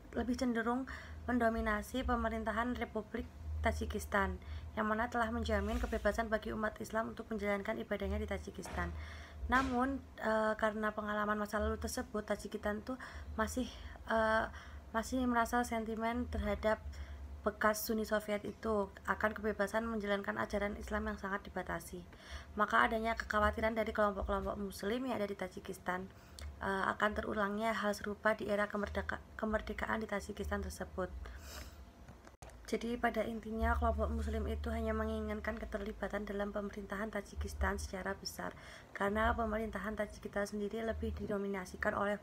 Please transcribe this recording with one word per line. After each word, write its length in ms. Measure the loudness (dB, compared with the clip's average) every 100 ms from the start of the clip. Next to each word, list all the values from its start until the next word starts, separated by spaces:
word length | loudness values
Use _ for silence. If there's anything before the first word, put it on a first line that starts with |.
| -6
lebih 240 | -2 0 2
cenderung 480 | 2 2 2 0 -2 -8 -10 -6 0
mendominasi 800 | 4 6 4 2 0 0 -2 2
pemerintahan 720 | 2 2 0 0 2 0 0
Republik 480 | -2 -4 -4 -4 -6 -8 -6 0 2
Tajikistan, 720 | 2 0 -2 2 4 4 0 -6 -10 -6 0
yang 160 | 2
mana 160 | 2 2
telah 240 | 2 2
menjamin 480 | 2 2 2 2 0
kebebasan 480 | 0 2 4 2 2
bagi 240 | 0 0
umat 240 | -2 -2 -2
Islam 320 | -2 -2 -2 -6
untuk 160 | -6
menjalankan 480 | -2 2 2 0 -4
ibadahnya 400 | -2 -2 0 0
di 80 | 0
Tajikistan. 640 | -4 -4 -8 -6 -2 -2 -4 -8 -12 -14 -8 4
Namun, 560 | 4 6 4 2 0 -6 -2
eh, 340 | 2 4 4 4
karena 320 | 2 4 0
pengalaman 480 | 0 -2 0 2 2
masa 240 | 0 2
lalu 160 | 2 0
tersebut, 480 | -2 -4 -4 -4 -2
Tajikistan 560 | -2 -2 -4 -2 -2
tuh 160 | -4 -8 -8 -10 -6 0
masih, 320 | 0 0 -2 -6 -12 -12 2
eh, 340 | 4 6 6 4 -4 -12 -14 -2
masih 320 | -2 2 2 4
merasa 380 | 4 6 4
sentimen 640 | 2 0 -2 0 0 0 0
terhadap 560 | 0 0 2 4 2 0 -10 -10 -10 -10 -2 -2
bekas 400 | 4 4 4 2
Uni 160 | 0
Soviet 400 | 2 0 2 -2
itu 480 | -2 -4 0 2 0 -4 -2
akan 240 | 2 2
kebebasan 560 | 2 0 2 4 4 2
menjalankan 480 | 0 2 2 2 -2
ajaran 400 | 0 0 0 -2
Islam 340 | -2 0 0
yang 80 | -2
sangat 300 | -2 -4 -4
dibatasi. 560 | -6 -4 -4 -6 -10 -12 -16 -12 -12 -8 2
Maka 240 | 6 8
adanya 320 | 6 4 0 -2
kekhawatiran 640 | 0 4 4 4 2 2
dari 160 | 0 4
kelompok-kelompok 640 | 2 2 0 0 0 -2
muslim 480 | -4 -2 -2 0 0
yang 80 | -2
ada 120 | -2
di 80 | -4
Tajikistan, 640 | -6 -6 -10 -6 -4 -4 -4 -12 -18 -12 -12 -4
eh, 240 | -2 2 2
akan 240 | 4 2 2
terulangnya 560 | -2 0 0 0 0
hal 240 | 2 0 0
serupa 400 | -4 0 2 2
di 160 | 0
era 160 | 0 0
kemerdeka-, 560 | 0 -2 -2 -4 -6 -10 -6
kemerdekaan 640 | -2 0 -2 -4 -2 -2
di 40 | 0
Tajikistan 480 | -4 -4 -6 -4 -2
tersebut. 480 | -4 -6 -6 -4 -4 -6 -10 -12 -12 -12 -14 -16 -18 -18 -18 -18 -20 -16 -16 -14
Jadi 320 | -4 -2 -2 0
pada 320 | 2 2 0
intinya 480 | -2 -4 0 2 4
kelompok 320 | 4 4 0
muslim 400 | 0 0 0 0
itu 240 | -2 -2
hanya 240 | 0 0 0
menginginkan 640 | 0 -2 -2 -2 -4 -4
keterlibatan 640 | -6 -4 -6 -4 -4 -4
dalam 320 | -2 -2 -2 -2
pemerintahan 560 | -4 -6 -6 -4 -4
Tajikistan 640 | -4 -6 -6 -6 2 2 2
secara 400 | -2 -4 -2 -4
besar, 400 | -6 -6 -8 -8 -14 -16 -14 0
karena 400 | 2 4 4 4
pemerintahan 640 | 2 0 -2 -2 -4 -2
Tajikistan 480 | -4 -6 -4 -2 0
sendiri 320 | 0 -2 0
lebih 320 | -2 -2 -2
didominasikan 800 | -2 -2 0 0 -2 -6 0 2
oleh 240 | 4 2 0